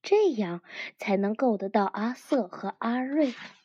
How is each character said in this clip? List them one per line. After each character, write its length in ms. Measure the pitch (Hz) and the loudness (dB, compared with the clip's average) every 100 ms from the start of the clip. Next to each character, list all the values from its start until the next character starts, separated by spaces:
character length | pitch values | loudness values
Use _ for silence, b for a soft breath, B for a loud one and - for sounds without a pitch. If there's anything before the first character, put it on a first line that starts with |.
这 300 | - 415 403 | 4 4 4
样 300 | 226 185 175 B B B _ | 2 -2 -4 B B B _
才 180 | - 196 | -2 0
能 180 | 202 | 0
够 220 | 220 262 208 | 2 0 0
得 140 | 196 | 0
到 160 | 208 196 | 0 0
阿 280 | - 220 | -2 -6
瑟 340 | 247 - 277 185 | -6 -2 0 0
和 280 | - 190 - | -6 -10 -4
阿 220 | 226 247 | -2 -2
瑞。 320 | 262 294 277 226 - - | 0 2 0 -2 -16 -20